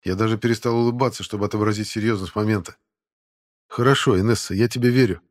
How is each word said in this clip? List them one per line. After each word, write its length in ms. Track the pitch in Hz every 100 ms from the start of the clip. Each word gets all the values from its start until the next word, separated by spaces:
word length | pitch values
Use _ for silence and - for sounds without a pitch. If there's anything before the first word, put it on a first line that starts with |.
Я 100 | 92
даже 240 | 92 110 110
перестал 380 | 120 113 120 117
улыбаться, 480 | 120 120 127 -
чтобы 220 | - 104 101
отобразить 420 | 107 104 107 107
серьёзность 480 | 110 110 104 92 107
момента. 400 | 107 104 87 - _ _ _ _ _ _ _ _ _
«Хорошо, 480 | - 123 139 - 95
Инесса, 320 | 107 110 -
я 160 | 95 117
тебе 220 | 123 120
верю. 320 | 123 120 87 _